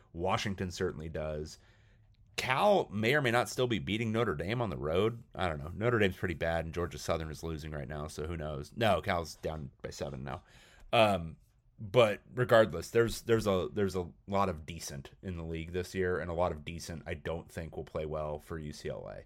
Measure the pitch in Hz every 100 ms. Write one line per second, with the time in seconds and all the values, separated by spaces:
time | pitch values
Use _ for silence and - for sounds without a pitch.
0 | - 82 90 110 107 92 95 87 92 69
1 | 80 80 78 76 76 - - _ _ _
2 | _ - - - - 135 202 190 - 98
3 | 110 147 131 120 110 - 127 107 71 107
4 | 117 110 117 76 85 123 113 67 73 85
5 | 110 120 - - 90 76 71 87 113 120
6 | 101 90 95 80 82 82 80 82 85 71
7 | - 82 80 76 80 78 78 76 64 76
8 | 76 - 80 85 76 71 71 107 113 87
9 | 90 90 80 - 85 80 69 - - -
10 | 71 67 67 65 - - - - - 117
11 | 110 95 82 71 _ _ _ - 110 123
12 | 110 101 - 110 123 117 107 82 - 113
13 | 117 110 - 113 104 95 85 104 98 90
14 | 85 - - 98 98 80 - 82 - 71
15 | 67 - 95 87 82 82 82 90 87 92
16 | 92 90 87 85 87 76 76 85 - 82
17 | - 82 82 82 - - 80 85 73 82
18 | 80 78 76 76 - 82 76 73 78 55
19 | 50 50